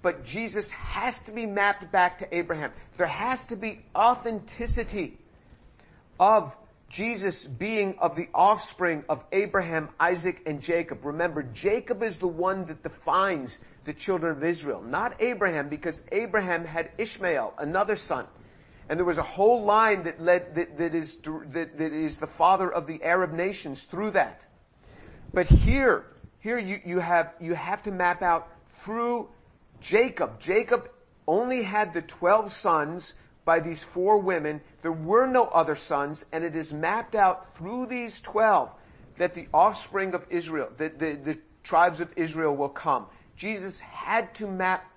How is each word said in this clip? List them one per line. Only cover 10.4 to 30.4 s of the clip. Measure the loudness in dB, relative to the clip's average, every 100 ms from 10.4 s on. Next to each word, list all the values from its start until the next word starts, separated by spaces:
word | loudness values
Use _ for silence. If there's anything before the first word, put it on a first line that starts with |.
| -6
and | -8
Jacob. | -2 -2 -2 -8
Remember, | -8 -2 -2 -2
Jacob | -8 -4 -2 -2 -4 -4
is | -4 -4
the | -6
one | -2 -2 -2 -6
that | -10
defines | -12 -10 0 2 2 0 -6 -14 -20 -18
the | -12
children | -10 -2 0 0 -2
of |
Israel, | -2 -2 -4 -6
not | -4 -2 -2 0
Abraham, | -2 2 0 0 -4
because | -6 -6 -8 -4
Abraham | -4 0 0 0 -4
had | -4 -6 -6 -6
Ishmael, | -8 -4 -2 -2 -2 -6
another | -4 0 0 -2
son. | -4 -6 -6 -16 -20 -20 -20 -20 -6
And | -2
there | 0
was | 0
a |
whole | -4 2 4 4
line | 4 4 6 2
that | -2 -2
led, | 4 4 2 -6
that, | -6 -2
that | -2 -2
is, | -4 -12 -10 -10 -8
that, | -8 -8 -4
that | -4
is | -2 -4 -4
the | -6
father | 4 6 6 2
of | -2 -4
the | -6
Arab | 0 2 2
nations | 0 -2 -2 -10 -12 -10
through | -4 0
that. | 2 0 -2 -20 _ _ _ -20 -20 -20 -20 -4
But | 0 8
here, | 8 8 4 4 2 -2 -20 -20 _
here | -6 -4
you, | -4 -8
you | -4 -4
have, | 2 0 0 -6
you | -6
have | -6 -4 -6
to | -6
map | -2 0 0
out | 0 0 -2 -20 _ -20
through | -10 -4 -2 -4 -6 -16 _ _ _ -20
Jacob. | 0 2 2 0 -6 -6